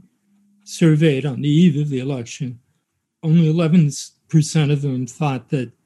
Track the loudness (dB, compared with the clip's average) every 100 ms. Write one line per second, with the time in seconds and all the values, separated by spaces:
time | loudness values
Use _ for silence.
0 | -18 _ _ _ _ _ -18 0 2 4
1 | 2 0 -4 -4 0 4 4 2 -2 -4
2 | -6 -8 -10 -10 -10 -12 _ _ _ _
3 | _ _ 2 2 4 0 2 2 2 -2
4 | -14 _ _ 0 2 0 0 -2 -2 -6
5 | -8 -6 -6 -6 -6 -6 -6 _